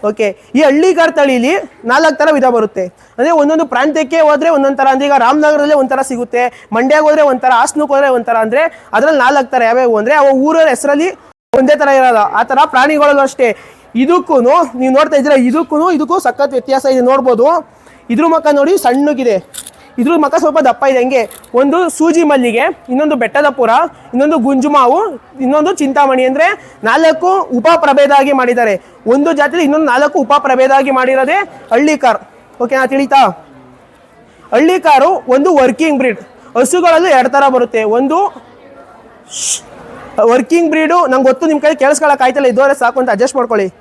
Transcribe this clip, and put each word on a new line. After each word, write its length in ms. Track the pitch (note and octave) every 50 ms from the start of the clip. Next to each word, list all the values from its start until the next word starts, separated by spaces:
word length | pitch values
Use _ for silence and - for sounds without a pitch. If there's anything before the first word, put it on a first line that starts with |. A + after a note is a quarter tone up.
| - G#3
ಓಕೆ. 180 | G#3+ - A3 G3+ F#3 - - - -
ಈ 40 | B3 D#4
ಹಳ್ಳಿ 220 | C#4+ C#4 D4 E4 F#4+ F4
ಕಾರ್ 160 | D#4 E4 D#4+ - D4+
ತಳಿಲಿ 340 | C#4+ C#4 C4 B3 A#3 C4+ F4 G4 - - - _ - A3+
ನಾಲ್ಕು 260 | B3 C#4+ E4 D#4 D4+ -
ಥರ 100 | D4 D#4+ D#4
ವಿಧ 120 | C#4 B3 B3+ A#3+
ಬರುತ್ತೆ. 280 | A#3 A3 G#3+ - - F#3 F3+ _ _ - _ _
ಅಂದ್ರೆ 160 | - B3 D#4 E4+ D#4
ಒಂದೊಂದು 240 | C#4+ C#4+ D#4+ D#4+ E4 C4
ಪ್ರಾಂತ್ಯಕ್ಕೆ 480 | - A#3+ C4+ D#4 C#4+ D#4 D#4 B3+ D#4+ E4 D#4
ಹೋದ್ರೆ 220 | D4+ D4 C#4+ D#4 E4 E4
ಒಂದೊಂದು 220 | C#4 C#4 C#4 C#4 C#4
ಥರ. 80 | C4+ C4+ C4
ಅಂದ್ರೆ 120 | C4 C#4+ C#4+
ಈಗ 80 | C#4 C4+ A#3
ರಾಮನಗರದಲ್ಲೇ 520 | A#3+ C4+ D4+ D4+ D4+ D4+ D4 C#4+ D4 D4+ C#4+
ಒಂಥರ 200 | C4+ B3+ C4+ C4+ C4+ -
ಸಿಗುತ್ತೆ, 320 | C4 A#3 B3 A#3+ - A#3+ B3 A#3+ - - - _ G#3
ಮಂಡ್ಯಕ್ಕೆ 300 | A3+ B3 C4 D4 D4+ D4+
ಹೋದ್ರೆ 160 | D4+ D4+ D#4 D4+ C#4+
ಒಂಥರ, 220 | C4 B3+ - B3+ B3+ A3+
ಹಾಸನಕ್ಕೆ 340 | B3+ C4 - D4 D4+ - C#4+
ಹೋದ್ರೆ 160 | C4+ C#4+ C#4 B3+
ಒಂಥರ. 200 | A#3+ A3+ A#3 A#3 A3+ A3
ಅಂದ್ರೆ 160 | A3 A#3 C#4 D#4+ E4 - - - - -
ಅದ್ರಲ್ಲಿ 240 | G#3+ B3+ D#4 D#4+ C#4 B3
ನಾಲ್ಕು 260 | B3+ C#4+ C#4+ C4 C4+ -
ಥರ 80 | B3+ A#3 A3+
ಯಾವ್ಯಾವು 260 | A#3 B3+ C4 A#3+ A3+ G#3+
ಅಂದ್ರೆ 140 | G#3 A#3+ D4 D4+
ಅವ 140 | C#4+ C#4 C4+ C4 C4+ D4+
ಊರ 180 | D#4+ E4 D#4+ D#4 B3
ಹೆಸರಲ್ಲಿ 340 | - - C#4+ C#4+ C#4+ D#4+ F#4+ - - - - _ _ _ _ - -
ಒಂದೇ 160 | B3+ B3+ D4 B3
ಥರ 60 | B3+ C#4 C#4 C4
ಇರಲ್ಲ. 220 | C4 B3+ A#3+ A3 G#3 - - G#3+
ಆ 20 | A#3+ A#3
ಥರ 80 | C4+ C4 D4+ D#4 -
ಪ್ರಾಣಿಗಳಲ್ಲೂ 500 | B3+ C4 D4 D#4 D4 C#4+ D4 C#4+ C#4 C4+ C4+
ಅಷ್ಟೇ. 200 | - - C4 A#3 G3 - - - - _ - - _ A3+ C4+
ಇದಕ್ಕೂ 320 | C#4 F4 F4+ - - D#4+ C4 A#3 B3 D4 F4+ E4 B3+ B3 B3
ನೀವು 100 | B3+ C4 C4 C#4
ನೋಡ್ತಾ 200 | D#4 D#4 D#4 C#4+
ಇದ್ದೀರಾ, 160 | B3+ D4 C#4+ C4+ A#3+ B3+
ಇದಕ್ಕೂ 400 | A#3+ D#4 E4 - D#4 D4 D#4+ F#4 F4 C4+
ಇದಕ್ಕೂ 200 | D4+ B3 E4+ F#4+ -
ಸಖತ್ 280 | - - - C#4+ C#4+ C4+ B3
ವ್ಯತ್ಯಾಸ 260 | B3 - C4 C4+ C4 C4+ C4
ಇದೆ. 80 | B3+ B3 B3
ನೋಡ್ಬೋದು, 380 | C4+ C#4 B3 C4 A#3+ G#3+ B3 D4 E4+ E4 - _ _ _ _ - - - _ _ A#3
ಇದ್ರ 140 | A3 D4+ E4 E4
ಮಕ್ಕ 180 | D#4+ D#4+ D4+ C#4+ C#4+
ನೋಡಿ 140 | C#4 D4+ F#4+ F#4+ -
ಸಣ್ಣಗಿದೆ, 520 | B3 B3 C4+ C#4+ D4 D4 A#3+ C4 A#3+ G3+ F#3 - - - - - - _ - - - - -
ಇದ್ರ 160 | A#3 C4+ E4+ E4 D4+
ಮಕ್ಕ 120 | C#4 D#4 E4
ಸ್ವಲ್ಪ 180 | C4 D#4 C#4 D#4+ D4
ದಪ್ಪ 160 | C#4 - - C#4 C4+
ಇದೆ. 80 | C4+ B3+
ಹೆಂಗೆ? 200 | A#3+ B3+ C4+ B3 A3+ - - - - - - A#3+
ಒಂದು 180 | C4+ C#4+ D#4 F4 F#4 E4 -
ಸೂಜಿ 280 | - D#4 E4 D#4 E4 E4+ D4
ಮಲ್ಲಿಗೆ, 340 | C#4+ C4+ B3 A#3+ G#3+ A#3 C4+ F4 E4 - - -
ಇನ್ನೊಂದು 220 | B3 C4 D4+ D4+ D4+ B3+
ಬೆಟ್ಟದ 260 | A#3 G#3+ - C#4 D4 C#4+ C4+
ಪುರ, 140 | - B3 A3 A3+ C4+ E4 E4 - - - -
ಇನ್ನೊಂದು 240 | - B3 C#4 D4+ E4 D4+ A3
ಗುಂಜುಮಾವು, 540 | C4+ C#4 C4 B3 D4 C#4+ C#4 B3+ A#3+ C4+ F4 A4 G#4 D4+ A#3 _ _ - C4+ C4+
ಇನ್ನೊಂದು 260 | B3 C#4 D4+ D4+ F4 G4 -
ಚಿಂತಾಮಣಿ. 440 | D4+ C4 C4+ D4 C#4+ C4+ C4 B3+ B3+ B3+
ಅಂದ್ರೆ 180 | C4 D4 D#4+ F#4 G#4 - - - - - - A3
ನಾಲ್ಕು 420 | A#3+ D4 E4 D#4+ D4 D#4+ E4+ F4+ F#4+ G4 E4+ - B3+ B3
ಉಪ 100 | G#3 D#4+ E4+ E4 E4
ಪ್ರಭೇದ 280 | D4 C4+ C#4+ C#4+ C#4 C#4+ C#4
ಆಗಿ 140 | C4+ C#4 C#4+ C4
ಮಾಡಿದ್ದಾರೆ. 340 | B3+ A#3+ B3 A#3+ A#3+ A3 G3 F3 - - - - - G#3 A#3+
ಒಂದು 160 | C#4 D4 E4 D#4+ C#4
ಜಾತಿಲಿ 240 | C#4+ D4 - F4 E4
ಇನ್ನೊಂದು 220 | C4+ C#4+ D#4 D#4+ C#4+
ನಾಲ್ಕು 240 | A#3+ B3+ D4 D4 D4 F4+ C4+
ಉಪ 80 | - C#4 C#4+ C4
ಪ್ರಭೇದ 280 | C4+ C4 B3+ C4 C4 C4+ C4+
ಆಗಿ 140 | C4+ C4+ C4+ B3+
ಮಾಡಿರೋದೇ 400 | B3+ B3+ C4+ C4 C4 C4 E4 G4 G4+ - - - - -
ಹಳ್ಳಿ 220 | A3+ A#3+ D4 D4+ D#4 C#4
ಕಾರ್. 180 | - B3 A3 G3+ - - _ - _ _ - -
ಓಕೆನಾ? 220 | A#3+ A#3 C4+ C4 C4 B3+
ತಿಳಿತಾ? 300 | C4+ C4+ C#4 - C#4 C#4 B3+ G3+ E3 - - - C3+ C3 C3 B2+ B2+ - - _ _ _ _ _ _ - - _ _ _ - - -
ಹಳ್ಳಿ 220 | A#3 D4+ E4 F#4 F#4 -
ಕಾರು 220 | D#4+ D4 C4 C4+ E4+ F#4+ - - - B3
ಒಂದು 140 | C#4 C#4+ F4+ E4+ C#4+
ವರ್ಕಿಂಗ್ 380 | B3+ B3+ A3+ - D#4 D#4+ D4 C4
ಬ್ರೀಡ್. 180 | B3 B3 G#3 - - - - - - - - A#3
ಹಸುಗಳಲ್ಲೂ 520 | B3+ - - F4+ E4+ F4 E4 D#4+ F4 F#4 D4 B3+
ಎರಡು 140 | A#3+ B3 B3
ಥರ 120 | C#4 C#4 C#4 C4
ಬರುತ್ತೆ. 260 | B3 B3 A#3+ - A3+ A3 G#3+ A3
ಒಂದು 220 | A#3+ C4+ C4+ D#4 F4 G4+ G4 - B3+ - - - - - - - - - - - - - - - - - - - - - - - - - - - - - - - - - - - - - A#3
ವರ್ಕಿಂಗ್ 380 | A#3 C4 B3 - D#4+ E4+ E4+ D#4+ D#4
ಬ್ರೀಡು 240 | D#4+ D#4 D4+ E4+ F4+ E4+ C4 C4
ನಂಗೆ 140 | C4 C4 C4
ಗೊತ್ತು, 160 | B3+ C4 E4+ D#4+
ನಿಮ್ಮ 120 | D#4 D4 C#4
ಕೈ 80 | D4+ D#4+ D4+
ಕೇಳಿಸ್ಕೊಳಕ್ 400 | C4 C#4 D4+ D4 D#4 D4 C#4+ C4+ C4
ಆಯ್ತಲ್ಲ, 260 | B3+ B3+ C#4+ C#4 B3+
ಇದ್ದೋರೆ 240 | A3+ A3+ C#4 C#4 C#4 C#4
ಸಾಕು 180 | C4 A#3 B3 C4+
ಅಂತ 140 | B3+ B3 G#3+
ಅಡ್ಜಸ್ಟ್ 220 | G3 A#3+ C4 - C4+
ಮಾಡ್ಕೊಳ್ಳಿ. 280 | A#3+ A#3 A#3 G#3 G3 F#3 - _